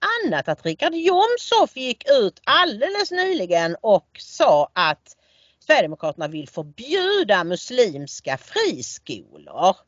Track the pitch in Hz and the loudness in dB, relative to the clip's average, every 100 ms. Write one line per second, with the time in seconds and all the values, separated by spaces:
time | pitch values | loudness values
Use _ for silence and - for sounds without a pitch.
0 | 381 466 381 156 151 151 165 160 320 330 | -4 -2 -2 -2 -4 -4 -6 -4 -4 -2
1 | 330 370 440 480 - 466 320 - 254 240 | 0 2 2 0 0 2 2 -2 -8 -4
2 | - 285 202 - - 294 349 214 302 403 | 2 2 2 -2 0 2 2 0 -4 -2
3 | 392 359 381 359 269 170 165 170 220 190 | -4 -2 -2 -2 0 0 0 -2 2 2
4 | - - - - 285 151 147 - 165 151 | 2 -20 -12 0 4 4 2 0 0 -2
5 | _ _ _ _ _ _ - 302 165 156 | _ _ _ _ _ _ 0 2 2 -2
6 | 160 147 151 156 139 - 151 - 254 370 | -8 -6 -8 -10 -12 -12 -12 -14 -6 -2
7 | 370 403 208 196 170 175 - 254 226 139 | 0 0 2 2 0 -6 -4 0 0 -2
8 | 143 - - 135 - 415 427 151 127 - | -12 -12 -8 -8 -6 -2 -2 -4 -10 -14
9 | - 113 58 76 73 90 175 190 | -14 -14 -16 -20 -16 0 0 0